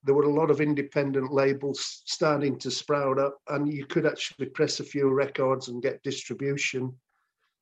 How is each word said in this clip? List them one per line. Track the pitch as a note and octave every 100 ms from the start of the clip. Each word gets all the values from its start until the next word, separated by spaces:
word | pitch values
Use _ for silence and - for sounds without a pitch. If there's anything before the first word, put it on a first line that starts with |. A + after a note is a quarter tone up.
there | C3+ C#3
were |
a | D3
lot | D3 D#3+
of | C#3
independent | D3+ C#3+ C#3 D3+ C#3 C3+ C3
labels | C#3 C#3 C#3 C#3+ C#3 - - -
starting | - D#3+ D3 C#3+ B2
to | C3+
sprout | - - C#3+ C#3 C3+
up, | C#3 C#3 -
and | D3 D3
you | D3 C#3
could | E3+ D3
actually | - - - C3
press | - D3+ -
a |
few | D3 C#3+ C#3
records | C3+ C3+ - C3 C3 B2+
and | A#2+
get | B2+ B2+
distribution | C#3 C3+ - A#2+ C#3 C#3 - C3 C3 C3 _ _ _ _ _ _